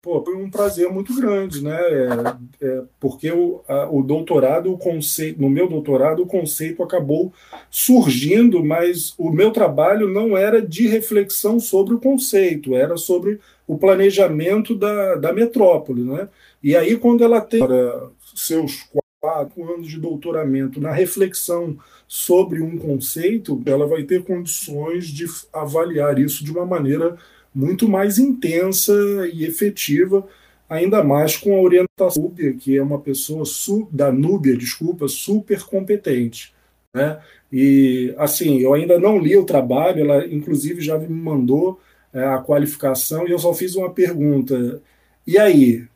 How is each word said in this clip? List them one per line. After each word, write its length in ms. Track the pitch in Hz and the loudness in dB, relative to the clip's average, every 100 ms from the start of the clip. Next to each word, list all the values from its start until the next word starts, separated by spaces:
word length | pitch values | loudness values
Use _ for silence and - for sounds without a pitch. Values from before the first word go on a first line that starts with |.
pô, 200 | 175 156 | -2 -4
foi 100 | 160 | -4
um 160 | 190 196 | -8 -8
prazer 400 | 202 202 185 180 | -2 -2 0 -2
muito 240 | 190 202 | -2 -6
grande, 480 | 254 240 202 190 147 | -2 0 -2 -4 -6
né? 160 | 147 160 | -6 -2
É, 840 | 175 147 127 120 120 123 123 _ 135 | 0 0 0 -2 -4 -6 -16 _ -4
é, 160 | 131 127 _ | -4 -8 _
porque 320 | 135 131 156 | -6 -4 -4
o, 320 | 170 175 - - | 0 0 -2 -4
a, 200 | 139 - | -4 0
o 120 | 147 | -2
doutorado, 680 | 131 156 160 160 131 160 185 | 0 -2 0 2 4 2 -2
o 40 | 180 | -2
conceito, 640 | 185 165 147 - 156 - | -4 -4 -4 -6 -6 -2
no 80 | 139 | 0
meu 200 | 139 180 | 2 0
doutorado, 540 | 160 147 135 143 160 | -2 0 2 2 0
o 40 | 180 | -2
conceito 560 | 190 151 - 156 165 | -2 -4 -6 -8 -6
acabou 500 | 175 180 143 156 185 _ _ - - | -2 -2 0 0 -2 _ _ -20 -12
surgindo, 920 | - - 254 156 123 143 202 240 180 | -6 4 6 6 0 2 6 6 4
mas 500 | 151 165 175 175 - - | 0 0 0 -2 -8 -6
o 140 | 165 | -2
meu 220 | 156 214 | 2 2
trabalho 560 | 226 180 139 165 208 208 | 4 2 2 2 2 0
não 280 | 196 226 190 | 0 0 2
era 240 | 202 226 | 4 2
de 280 | 196 165 226 | 0 0 2
reflexão 720 | 220 214 208 202 - 208 233 | 2 0 0 0 -2 0 0
sobre 340 | 220 190 208 | 0 0 2
o 60 | 233 | 2
conceito, 720 | 262 269 262 196 185 156 135 | 2 0 0 2 2 0 -2
era 220 | 127 143 170 | 0 0 -2
sobre 420 | - 180 180 208 _ _ - | -2 0 0 -6 _ _ -10
o 120 | 156 | 0
planejamento 960 | 190 190 196 190 185 151 165 208 214 | 4 6 4 4 2 2 0 0 -2
da, 400 | 214 208 208 196 | -2 -2 -2 -2
da 180 | 165 151 | 0 -2
metrópole, 680 | 185 233 233 190 156 - 120 | 0 0 4 4 4 0 -6
né? 260 | 123 147 196 _ _ _ | -4 -6 -8 _ _ _
E 140 | 143 170 | 0 2
aí, 220 | 165 233 | 2 2
quando 240 | 240 233 | 4 4
ela 160 | 233 233 | 4 2
tem 220 | 220 226 | 0 0
agora 480 | 254 - 247 127 - _ - | 2 2 0 -4 -14 _ -20
seus 520 | - - 160 147 135 - 147 - _ | -12 -4 -2 -4 -8 -8 -8 -8 _
quatro 520 | 151 160 143 - 165 | -6 -6 -8 -10 -12
anos 140 | 170 165 | -10 -10
de 140 | 160 | -10
doutoramento 800 | 165 147 170 160 143 135 135 139 | -10 -8 -8 -6 -4 -4 -4 -6
na 100 | 151 | -6
reflexão 880 | 151 180 196 190 - - 175 170 151 _ _ _ | -2 -2 0 -2 -4 -6 -4 -4 -10 _ _ _
sobre 520 | - - 180 185 160 | -10 0 2 2 -2
um 160 | 160 165 | -6 -6
conceito, 840 | 156 139 - 160 175 226 - 135 | -6 -6 -6 -4 -2 -2 -4 -6
ela 220 | 131 139 147 | -2 0 0
vai 160 | 160 | -2
ter 220 | 143 180 | -2 -4
condições 840 | 180 180 175 - - 147 156 175 170 | -2 -6 -4 -8 -8 -8 -6 -6 -8
de 180 | 143 | -10
f-, 220 | 165 - - | -10 -12 -12
avaliar 680 | 156 147 160 170 156 143 135 | -10 -4 -2 -2 0 0 2
isso 260 | 143 - | 0 -2
de 60 | 147 | -8
uma 160 | 165 180 | -6 -4
maneira 500 | 175 139 151 165 170 _ _ _ | -2 -2 0 -2 -4 _ _ _
muito 340 | 135 143 185 226 | -4 -2 0 0
mais 300 | 190 202 202 | 2 2 2
intensa 760 | 277 247 165 165 185 190 - 208 202 202 180 | 2 0 -2 0 0 0 2 2 2 -2 -4
e 120 | 165 | -6
efetiva, 840 | 160 - 208 - - 147 185 196 196 _ _ _ _ | -6 -2 -4 -2 -2 0 2 0 -2 _ _ _ _
ainda 360 | 160 180 208 | -2 0 2
mais 320 | 147 143 156 - | 2 2 2 -2
com 200 | 208 196 | 0 2
a 40 | |
orientação 640 | 185 180 185 _ 185 156 | 4 4 2 _ 0 0
da 60 | 170 | -4
Núbia, 240 | 175 147 | -4 -4
que 220 | 123 135 135 | -4 -2 0
é 60 | |
uma 160 | 139 143 | 0 -4
pessoa 460 | 143 135 - 156 | -4 -6 -6 -8
su-, 440 | 147 - - 208 208 | -8 -8 -4 -4 -4
da 180 | 147 143 | 0 0
Núbia, 460 | 127 156 196 135 120 | 2 0 2 2 0
desculpa, 500 | 120 - 165 175 143 | -4 -6 -6 -4 -6
super 560 | - - 208 202 202 | -6 -2 -2 -2 -6
competente, 880 | - 196 190 208 175 127 117 - - _ _ _ _ | -2 -6 -2 -2 0 -2 -2 -8 -20 _ _ _ _
né? 280 | 123 143 156 - _ _ | -4 -4 -4 -16 _ _
E, 600 | 131 139 139 135 127 123 127 | 2 4 6 4 2 -4 -2
assim, 400 | 147 - 160 135 | -2 0 0 2
eu 160 | 127 | 4
ainda 240 | 143 170 170 | 2 4 4
não 200 | 196 214 | 4 4
li 180 | 156 196 | 6 4
o 100 | 180 | 4
trabalho, 540 | 151 123 127 170 170 | 0 2 0 2 2
ela, 260 | 147 143 139 | 2 2 2
inclusive, 540 | 151 156 147 147 175 | -6 -4 -4 -4 -6
já 180 | 151 156 | -4 -4
me 100 | 160 | -4
mandou, 720 | 165 160 147 123 143 180 185 _ _ _ | -8 -4 -2 2 2 0 -4 _ _ _
é, 100 | 131 | -4
a 140 | 135 131 | -2 -2
qualificação, 880 | 131 147 143 - 139 131 - 156 175 | 0 0 0 -2 -2 -2 -4 -4 -2
e 40 | |
eu 80 | 175 | 0
só 160 | 170 | 0
fiz 200 | 170 185 | -2 -4
uma 160 | 185 180 | -4 -4
pergunta: 920 | 175 180 165 147 139 127 131 123 - _ _ _ _ - | 0 0 2 0 2 0 -2 -2 -6 _ _ _ _ 2
"E 120 | 185 | 4
aí 480 | 208 156 127 117 120 | 8 8 6 4 -4